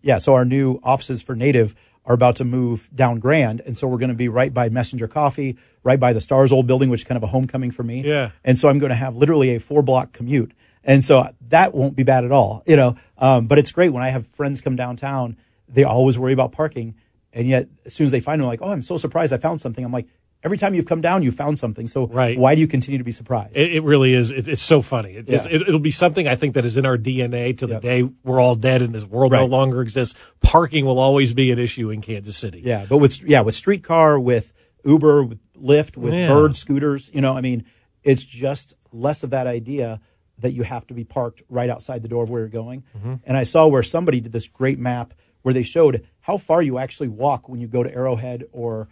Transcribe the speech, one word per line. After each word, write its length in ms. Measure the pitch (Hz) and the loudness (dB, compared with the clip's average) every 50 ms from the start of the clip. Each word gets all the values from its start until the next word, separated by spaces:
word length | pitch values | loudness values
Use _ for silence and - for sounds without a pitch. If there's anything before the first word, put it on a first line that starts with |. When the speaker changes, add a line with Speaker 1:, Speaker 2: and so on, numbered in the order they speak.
Speaker 1:
yeah, 180 | - 139 127 110 | 0 0 0 2
so 140 | - - 135 | 2 4 4
our 100 | 127 123 | 4 4
new 340 | 123 127 139 139 131 127 - - | 2 0 0 0 0 -2 -2 -2
offices 380 | 127 131 135 - - 131 113 | -2 -2 -2 -2 -6 -10 -10
for 140 | - - 135 | -8 -10 -8
Native 400 | 113 123 143 139 123 113 107 - _ _ _ _ _ _ - | -2 0 2 2 2 2 0 -2 _ _ _ _ _ _ -2
are 60 | 120 | 2
about 220 | 120 127 123 117 - | 4 4 2 2 0
to 80 | 131 | -2
move 440 | 123 123 127 123 120 117 107 - _ - | -2 -2 -2 -2 -2 -4 -6 -8 _ -4
down 240 | 131 131 120 120 113 | -2 0 0 0 -2
Grand. 420 | 104 127 151 160 135 113 110 - - | 0 0 2 2 2 0 -2 -6 -8
And 120 | - 117 - | -10 -8 -6
so 100 | - 131 | -4 -4
we're 100 | 127 120 | -4 -4
gonna 140 | 131 127 123 | -4 -4 -4
be 140 | 113 123 120 | -4 -4 -2
right 220 | 110 123 131 143 131 | 0 0 0 0 0
by 160 | 123 120 113 | -2 -2 -2
Messenger 380 | 110 127 117 - - 123 117 110 | -2 -2 -4 -4 -6 -8 -8 -6
Coffee, 500 | - 151 151 143 135 - 143 135 123 - _ _ _ _ _ | -4 -2 -2 -2 -2 -2 -6 -6 -8 -10 _ _ _ _ _
right 160 | 127 131 139 | 0 2 4
by 140 | 127 123 120 | 4 2 2
the 80 | 113 | 0
Stars 300 | - - 139 131 135 131 | 0 0 4 4 6 6
old 140 | 139 135 127 | 4 4 4
building, 240 | 120 131 127 135 131 | 2 2 2 2 0
which 120 | 123 113 | 0 -2
is 20 | - - | -4 -4
kind 100 | 127 120 | -4 -4
of 60 | 107 | -4
a 40 | 101 | -2
homecoming 420 | 101 131 131 127 - 131 131 123 | -2 -2 -2 -2 -4 -6 -6 -6
for 140 | 117 - 123 | -6 -8 -8
me. 180 | 117 117 127 | -8 -8 -6
Speaker 2:
Yeah. 300 | 135 147 151 147 131 110 - _ - | -4 -4 -2 -2 -4 -6 -8 _ 0
Speaker 1:
And 140 | 131 127 123 | 0 2 4
so 120 | - 147 | 4 4
I'm 100 | 139 143 | 4 4
gonna 160 | 143 139 127 | 2 0 0
have 200 | 120 131 131 120 | -2 -4 -6 -2
literally 380 | 117 143 147 165 151 135 127 123 | 0 2 2 4 4 4 2 0
a 40 | 113 | -2
four 220 | - - 143 151 143 | -4 -8 -10 -6 -2
block 300 | 127 131 127 - - - | 0 0 0 -2 -4 -8
commute. 400 | - 113 120 139 135 - - _ _ _ _ _ _ _ | -12 -6 -4 -2 -2 -2 -4 _ _ _ _ _ _ _
And 200 | 143 135 139 131 | 4 4 4 6
so 240 | - 156 131 - - - _ - 117 | 6 6 4 4 2 -4 _ -2 2
that 260 | - 165 185 185 - | 4 4 4 4 2
won't 200 | 147 131 139 139 - | 0 -2 -2 0 0
be 60 | 131 | 2
bad 200 | 123 135 127 123 | 2 2 2 2
at 80 | 123 | 2
all, 320 | 139 139 113 98 107 - - | 2 2 2 2 -2 -6 2
you 120 | - 160 147 | 4 4 6
know? 180 | 131 123 123 - _ _ _ _ | 6 4 0 -2 _ _ _ _
Um, 300 | 131 131 135 123 117 113 | 2 4 4 4 2 4
but 120 | 143 147 | 4 4
it's 120 | 139 - - | 4 2 0
great 160 | - 180 175 | 0 2 2
when 120 | 139 123 127 | 2 -2 -4
I 60 | 131 | -4
have 160 | 127 131 113 | -4 -6 -8
friends 360 | - _ - 147 139 139 127 | -10 _ -6 -6 -6 -6 -6
come 160 | - 147 127 123 | -6 -6 -4 -4
downtown, 580 | 127 123 123 117 - 139 139 135 123 117 113 - _ _ _ _ _ _ | -6 -8 -8 -10 -8 -8 -6 -6 -6 -6 -8 -14 _ _ _ _ _ _
they 160 | 131 131 139 | 4 4 4
always 340 | - 107 123 131 135 123 120 | 4 4 4 2 2 2 0
worry 140 | 127 131 135 | 0 0 0
about 200 | 131 127 127 - | 0 0 -2 -2
parking. 420 | - 156 156 - 123 113 113 110 - _ _ _ _ _ _ _ | -4 -6 -6 -4 -8 -12 -12 -14 -18 _ _ _ _ _ _ _
And 120 | 120 120 | -6 -2
yet 220 | 123 131 - 123 - _ _ _ | 0 0 0 0 -4 _ _ _
as 80 | - - | -16 -4
soon 120 | - 160 | 0 0
as 60 | 139 | 2
they 100 | 127 123 | 2 0
find 180 | - 143 156 156 | -2 -2 -2 -2
them, 60 | 139 123 | -2 -4
like, 140 | 120 117 | -4 -6
"Oh, 100 | - 190 | -6 -6
I'm 100 | 202 156 | -6 -6
so 140 | 123 - 170 | -6 -8 -8
surprised 380 | 170 - 160 - 165 170 151 135 | -6 -6 -4 -4 -2 -2 -2 -2
I 40 | 120 | -2
found 220 | - 160 175 156 | -2 -4 -4 -4
something." 240 | - 131 113 131 127 | -8 -10 -8 -8 -8
I'm 80 | 123 | -6
like, 160 | 123 127 117 - _ _ _ _ _ _ - | -6 -8 -8 -10 _ _ _ _ _ _ -6
"Every 140 | 151 202 202 | -6 -4 -2
time 160 | 202 202 196 | -2 -2 0
you've 120 | 175 165 | -2 -2
come 160 | - 170 165 | -2 -2 -2
down, 220 | 160 170 180 185 170 | 0 0 0 0 0
you 80 | 127 | -2
found 280 | 110 - 143 147 151 - | -2 -2 -4 -4 -4 -4
something. 280 | - 117 104 - 113 117 | -4 -6 -8 -8 -10 -8
So 180 | - 139 127 113 | -6 -6 -6 -4
Speaker 2:
Right. 300 | 117 127 127 120 113 123 | -2 -2 -2 0 2 2
Speaker 1:
why 160 | 127 131 151 | 4 4 4
do 60 | 160 | 4
you 60 | 160 156 | 2 2
continue 300 | - 135 123 - 139 135 | 0 -2 -2 -4 -6 -6
to 40 | 123 | -6
be 80 | 120 | -8
surprised?" 460 | 113 - 117 - 127 113 101 104 - 139 | -10 -12 -8 -6 -6 -6 -6 -6 -2 -2
Speaker 2:
It, 160 | 151 175 170 | 0 0 0
it 100 | 156 160 | -2 2
really 300 | 147 147 143 135 131 127 | 2 4 4 4 4 4
is. 180 | 127 120 113 | 2 2 0
It, 160 | 135 135 113 - | -2 -6 -6 -4
it's 140 | 151 - | -4 -4
so 200 | - - 165 143 | 2 4 4 4
funny. 300 | 117 - 135 120 107 95 92 107 | 4 0 -4 -6 -6 -8 -12 -14
It 100 | 113 - | -4 -2
just, 200 | - 139 - - | -2 -2 -2 -2
Speaker 1:
Yeah. 80 | 165 156 | -2 0
Speaker 2:
it, 40 | 170 202 | 0 0
it'll 120 | 165 160 | 0 0
be 100 | 147 156 | 0 0
something 340 | - - 180 175 156 196 175 143 | 0 2 2 2 2 0 -2 -2
I 80 | 127 | -2
think 180 | 123 - 143 123 | -2 -2 -2 -2
that 100 | 143 120 | -2 -2
is 120 | 120 110 131 | -2 -2 -2
in 80 | 135 | 0
our 120 | 135 127 120 | 0 -2 -2
D 240 | 107 127 131 127 | -2 -4 -4 -4
N 120 | 123 120 120 | -4 -4 -4
A 180 | 120 120 123 | -4 -4 -4
till 160 | 127 - 135 123 | -4 -4 -6 -6
the 80 | 117 | -6
Speaker 1:
Yep. 60 | 110 | -6
Speaker 2:
day 280 | - 123 123 123 123 127 - _ _ | -4 -2 0 0 0 -2 -4 _ _
we're 160 | 131 127 131 | -2 2 2
all 160 | 123 127 123 | 4 4 2
dead 260 | 113 107 135 131 127 | 2 0 0 2 2
and 140 | 127 117 117 | 0 -2 -4
this 100 | 110 107 | -8 -10
world 280 | 101 101 120 135 131 131 | -8 -2 0 2 4 4
no 80 | 131 | 4
Speaker 1:
Right. 80 | 131 123 | 2 2
Speaker 2:
longer 320 | 127 131 135 131 127 123 | 2 2 2 0 0 -2
exists. 340 | 127 113 107 131 123 117 - - - - _ _ | -4 -4 -4 -4 -4 -4 -6 -12 -20 -20 _ _
Parking 440 | - - - 160 170 151 - 156 135 | 2 4 6 6 4 4 0 0 0
will 140 | 135 131 127 | 2 2 4
always 340 | 131 135 139 143 139 120 117 | 4 4 4 4 2 2 2
be 180 | 123 131 127 | 2 2 2
an 80 | 123 117 | 2 0
issue 300 | 123 117 - - 117 107 | -2 -4 -4 -6 -6 -6
in 80 | 110 107 | -6 -8
Kansas 360 | 107 - 113 101 101 107 104 - | -8 -10 -10 -10 -10 -10 -10 -10
City. 240 | - 104 82 85 120 | -10 -10 -12 -8 -6
Speaker 1:
Yeah, 220 | 123 117 104 101 101 | -4 -4 -4 -2 2
but 100 | 131 147 | 4 6
with, 220 | 147 135 135 - - | 6 4 4 0 0
yeah, 180 | 156 147 131 | 2 4 4
with 140 | 120 113 107 | 4 2 -2
streetcar, 640 | - - 190 202 190 - - 165 165 160 156 147 143 | -2 -2 -2 -2 -2 -2 0 2 4 4 4 4 2
with 340 | 127 123 120 113 107 - _ _ _ _ _ _ - | 2 0 0 -2 -2 -6 _ _ _ _ _ _ 2
Uber, 380 | 143 147 156 143 156 147 147 135 | 4 4 6 6 6 6 4 2
with 140 | 120 113 101 _ _ _ - | 0 -4 -12 _ _ _ -8
Lyft, 360 | 143 131 143 147 151 - - 135 | 0 2 2 4 2 0 -6 -6
with 160 | 120 117 160 | -4 -2 -2
Speaker 2:
Yeah. 160 | 175 180 165 | 0 2 4
Speaker 1:
Bird 260 | 139 147 151 156 135 | 6 6 6 4 2
scooters, 560 | - - - 139 139 139 151 139 139 - - - | -2 -4 -4 -2 -2 -2 -2 -4 -4 -8 -8 -4
you 60 | 143 | -2
know, 140 | 135 131 131 | -2 0 -2
I 60 | 135 | -2
mean, 240 | 127 127 123 117 110 - _ _ _ _ _ _ _ | -4 -4 -4 -4 -6 -10 _ _ _ _ _ _ _
it's 200 | 147 135 131 - | 2 2 2 0
just 500 | - 131 120 131 135 143 151 - - - _ _ _ - | -6 -12 -8 -6 -6 -6 -8 -10 -16 -20 _ _ _ -12
less 300 | 117 120 139 151 - - | -6 -4 -4 -4 -4 -6
of 80 | 135 | -6
that 160 | 127 135 127 123 | -6 -4 -4 -4
idea 520 | 120 120 110 113 143 143 123 117 110 107 - _ _ _ _ _ _ - | -6 -6 -8 -8 -6 -6 -6 -6 -8 -12 -16 _ _ _ _ _ _ -8
that 140 | 113 123 131 | -6 -6 -6
you 100 | 120 120 | -6 -8
have 240 | 95 123 123 - _ | -8 -8 -12 -14 _
to 60 | 127 | -14
be 100 | 123 113 | -14 -14
parked 400 | - - 139 123 117 113 _ _ _ | -10 -8 -6 -6 -6 -8 _ _ _
right 200 | 123 123 123 123 | -6 -6 -4 -4
outside 340 | 120 - - - 131 120 110 | -6 -8 -10 -12 -12 -12 -10
the 40 | 113 | -8
door 160 | 117 120 117 | -6 -6 -6
of 60 | 110 | -4
where 120 | 120 120 | -6 -8
you're 60 | 113 110 | -8 -8
going. 340 | 107 117 113 120 127 131 127 _ - 107 | -10 -12 -12 -12 -14 -18 -20 _ -18 -14
Speaker 2:
Mm-hmm. 180 | 101 120 131 123 - | -12 -12 -12 -12 -8
Speaker 1:
And 100 | - 127 135 | -4 -4 -2
I 60 | 127 | -2
saw 240 | - - 165 160 156 | 2 4 6 6 6
where 160 | 143 131 113 | 6 4 0
somebody 380 | - - 165 175 170 139 123 | 0 -4 -2 -2 -2 -2 -2
did 100 | 113 117 | -4 -6
this 160 | 113 117 107 - | -8 -10 -10 -10
great 320 | _ _ 131 131 139 131 | _ _ -4 -4 -4 -4
map 340 | 120 123 123 123 120 - - _ _ _ _ _ | -6 -6 -6 -6 -8 -12 -16 _ _ _ _ _
where 120 | _ 131 127 | _ -2 -2
they 100 | 127 123 | -2 -2
showed 400 | 123 - 165 165 147 113 95 - _ _ _ | -2 2 4 4 4 2 0 -6 _ _ _
how 160 | _ - 190 202 | _ -6 -6 -6
far 240 | - - 160 170 | -2 0 0 0
you 160 | 170 143 127 123 | 2 0 -2 -4
actually 300 | 131 135 - - 151 123 | -8 -10 -10 -10 -10 -10
walk 400 | 110 104 127 135 139 127 - - | -6 -4 -2 -2 -2 -2 -6 -12
when 120 | 127 120 | -12 -12
you 60 | 120 113 | -10 -6
go 140 | 113 123 | -4 -4
to 80 | 120 - | -4 -4
Arrowhead 520 | - 123 127 131 123 110 113 127 123 123 127 - | -6 -6 -4 -4 -4 -4 -6 -8 -10 -12 -14 -16
or 360 | - 120 120 117 113 110 110 - | -14 -10 -8 -8 -8 -8 -10 -14